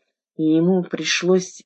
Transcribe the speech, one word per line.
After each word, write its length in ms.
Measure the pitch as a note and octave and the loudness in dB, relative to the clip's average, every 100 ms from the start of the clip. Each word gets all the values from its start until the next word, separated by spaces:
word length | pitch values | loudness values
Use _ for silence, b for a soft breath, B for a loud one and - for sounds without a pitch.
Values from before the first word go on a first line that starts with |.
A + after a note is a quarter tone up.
| _ _ _ - | _ _ _ -4
и 80 | |
ему 400 | D#3 D#3+ E3+ F#3 | 0 2 2 2
пришлось 800 | F3 - D#3 - F3 F#3 F#3 - | -2 -6 -4 -4 0 0 -2 -12